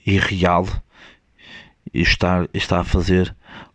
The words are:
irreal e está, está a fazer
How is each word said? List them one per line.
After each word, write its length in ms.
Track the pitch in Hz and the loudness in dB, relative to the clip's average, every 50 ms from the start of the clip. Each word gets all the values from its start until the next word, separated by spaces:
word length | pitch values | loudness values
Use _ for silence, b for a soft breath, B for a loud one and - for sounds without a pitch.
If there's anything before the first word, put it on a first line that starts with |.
| - | -2
irreal 600 | - 98 95 87 - 101 92 90 87 87 87 92 92 - - - B B B B B B B _ _ B B B B B B B B B _ _ - - | 0 0 2 0 0 0 0 2 2 2 2 0 -2 -6 -8 -10 B B B B B B B _ _ B B B B B B B B B _ _ -6 -4
e 80 | - | 0
está, 460 | 87 - 107 - - 90 92 90 87 - - | 0 0 2 2 2 2 2 0 0 -2 -4
está 260 | 95 - - 92 87 | -6 -2 0 0 0
a 40 | 85 | 0
fazer 520 | - - 92 85 90 92 92 92 - - B B B B B B B | 0 0 0 2 2 2 2 2 0 -4 B B B B B B B